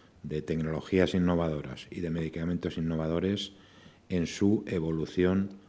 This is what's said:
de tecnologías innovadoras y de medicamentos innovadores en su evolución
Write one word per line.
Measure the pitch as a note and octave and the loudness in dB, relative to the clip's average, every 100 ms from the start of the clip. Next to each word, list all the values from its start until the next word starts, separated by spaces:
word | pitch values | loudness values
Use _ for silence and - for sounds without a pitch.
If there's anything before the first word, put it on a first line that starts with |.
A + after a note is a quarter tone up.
| - - | -20 -14
de | - D2+ | -6 -4
tecnologías | C#2+ D#2+ D#2 D#2 - F#2 F2+ F#2+ | -2 -2 -2 -4 2 4 4 4
innovadoras | F2+ E2+ E2 D2+ C#2 C2+ - | 4 2 2 -2 -6 -12 -12
y | F#2+ | -6
de | E2+ | -4
medicamentos | E2 D#2+ E2 E2 E2+ F2 E2 | -2 -2 -2 -2 -2 -2 -2
innovadores | E2 D#2+ D#2+ E2+ F#2 G2+ - - - - - - - | -2 0 0 0 0 -2 -4 -12 -20 -20 -20 -18 -4
en | F2+ E2 | -2 -2
su | - G2+ A2 - | 2 2 2 0
evolución | F2+ D#2+ D#2+ D2+ - F2+ F#2+ G2 - | -2 0 -2 -2 2 4 4 0 -6